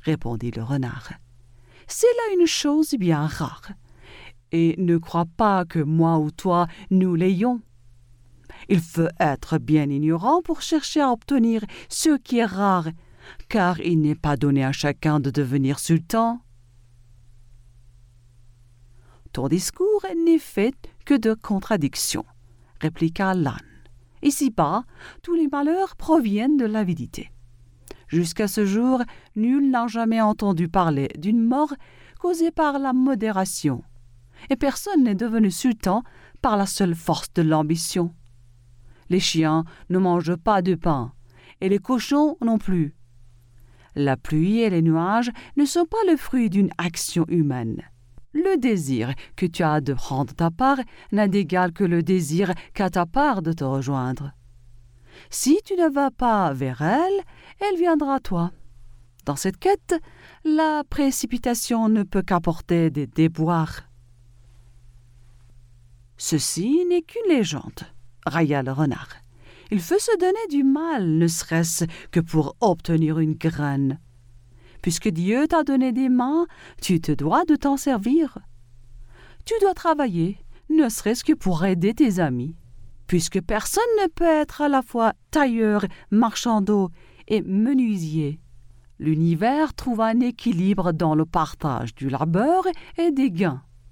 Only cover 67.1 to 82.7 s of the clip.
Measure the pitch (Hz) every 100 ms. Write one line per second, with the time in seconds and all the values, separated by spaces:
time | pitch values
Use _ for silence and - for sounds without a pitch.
67.1 | 480 427 277 185 139 - - - - -
68.1 | - - 160 156 143 127 135 151 - -
69.1 | - - - - - - 214 165 403 -
70.1 | 403 370 415 427 285 269 277 330 277 175
71.1 | 160 170 165 - 165 165 - 165 - -
72.1 | 170 165 160 143 - 220 170 - 165 156
73.1 | 156 156 156 160 165 147 139 135 139 -
74.1 | - - - - - - - - 165 214
75.1 | 165 180 240 311 330 285 269 254 233 262
76.1 | 247 247 320 349 - - - - 170 160
77.1 | 143 147 247 339 302 - 180 285 233 226
78.1 | 302 302 - - - - - - - -
79.1 | - - - - 453 392 349 339 302 262
80.1 | 170 165 202 - - - 311 254 - 208
81.1 | 247 - 320 190 165 196 175 190 233 269
82.1 | 185 156 123 139 165 -